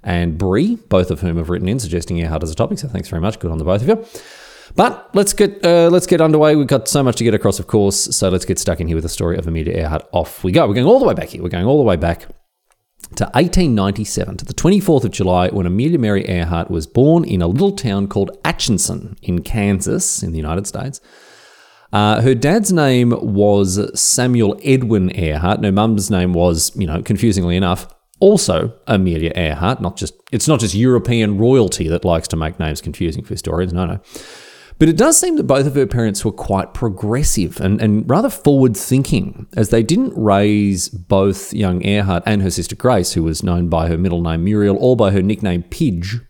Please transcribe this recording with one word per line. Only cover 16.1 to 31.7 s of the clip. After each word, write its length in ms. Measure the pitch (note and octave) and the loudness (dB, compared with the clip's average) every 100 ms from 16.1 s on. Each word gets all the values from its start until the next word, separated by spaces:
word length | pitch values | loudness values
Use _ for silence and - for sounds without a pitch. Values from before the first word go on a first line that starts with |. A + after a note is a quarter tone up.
| G2+ - | 0 -2
Earhart 400 | F2+ E2+ E2+ - | -4 -2 -4 -2
was 160 | E2 D#2+ | -6 -2
born 380 | - C#3+ E3+ | 2 4 4
in 180 | D#3+ F#2+ | 2 -2
a 60 | E2+ | 0
little 240 | G#2+ G3+ | 0 0
town 360 | G3 A#2 G2 G2+ | -2 -4 -2 -2
called 300 | G#2 G2 - D#3 | -2 -2 -4 -6
Atchison 720 | E3 - F#2+ - F2 F2 - | -4 -2 -2 -2 -6 -12 -14
in 180 | - F2 | -6 -4
Kansas 800 | - A2 G2+ G2 F#2+ F2 - - | -2 -2 0 0 -2 -4 -4 -6
in 120 | F#2 | -6
the 40 | D#2+ | -6
United 300 | D2+ E2+ G2+ | -4 -6 -6
States. 340 | G2+ C3 C#3 _ - - - - _ _ _ _ | -10 -10 -12 _ -20 -20 -20 -20 _ _ _ _
Uh, 300 | G#2 G#2+ A2 | 0 2 4
her 140 | A#2+ B2 | 4 2
dad's 360 | C#3 G#3 G3+ | 2 2 2
name 380 | F3 C#3+ B2+ A#2+ A#2 | 2 4 4 2 0
was 800 | - G2+ G#2 G2+ G2 G2 G#2 - | -2 2 4 4 2 0 -4 -2
Samuel 600 | - - B2 B2 G#2 - | -2 0 2 2 2 0
Edwin 460 | - C3 A#2+ A2 F2+ - | 0 2 2 2 2 0
Earhart, 400 | E2 D2+ F2+ - | -2 0 0 0
and 80 | G2+ | 0
her 60 | |
mum's 400 | G2 A2 G#2+ G2 | 2 2 0 0
name 220 | G2+ F2+ | 0 2
was, 420 | F2 F2 E2 - - | 2 2 2 -2 -4
you 100 | F2+ | -4
know, 160 | D#2 | -4
confusingly 540 | - G#2 A#2 G2 F2 F2 | -2 0 2 2 0 0
enough, 360 | F#2 F#2 - - _ _ | 0 -2 -6 -20 _ _
also 520 | G3 G#3 - F3 C3+ - - | 4 4 2 0 -2 -8 -2
Amelia 460 | G#2+ F#2 E2 D#2+ - | 0 2 0 -2 -2
Earhart. 460 | D#2+ D2+ F2+ C3 | -2 -2 -2 -2
Not 160 | - - | -6 -6
just, 160 | D2+ _ - | -10 _ -6
it's 160 | A#2 - | -4 2
not 140 | D3 | 2
just 120 | A2 | 2
European 640 | G2+ B2+ B2 - A#2 G#2+ G2+ | 2 2 2 2 0 0 2
royalty 520 | A#2 C3 G2+ | 4 4 2